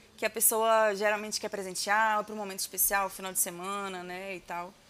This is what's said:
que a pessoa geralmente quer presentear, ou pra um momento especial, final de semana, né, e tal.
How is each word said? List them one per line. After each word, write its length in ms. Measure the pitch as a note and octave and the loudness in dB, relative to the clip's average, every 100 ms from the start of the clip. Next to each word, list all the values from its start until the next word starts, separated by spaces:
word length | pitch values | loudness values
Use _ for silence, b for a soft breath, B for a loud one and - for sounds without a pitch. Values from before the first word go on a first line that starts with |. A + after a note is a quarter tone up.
| B - | B -4
que 80 | A3 | -4
a 40 | |
pessoa 640 | A3+ - A3 A3+ A3 G#3+ G3 | 2 2 4 6 6 6 4
geralmente 440 | G#3 G#3 G#3+ - | 2 0 -2 -4
quer 100 | G#3+ | -4
presentear, 720 | G3+ F#3 F3+ G3+ G#3+ A3 G#3+ | -6 -6 -4 2 4 4 2
ou 40 | |
pra 100 | G#3 | -2
um 40 | G#3+ | -6
momento 220 | G3 F#3+ | -6 -6
especial, 500 | - - - G3 F#3+ | -6 0 2 2 0
final 240 | - F#3+ | -4 -6
de 60 | F3+ | -2
semana, 640 | F#3 F3 F#3 G3+ G3 F#3 | -2 -2 -6 -4 -4 -6
né, 320 | F3+ F3+ G3 F3+ | -8 -8 -8 -10
e 40 | |
tal. 320 | - F3 F3+ - - | -8 -8 -8 -14 -18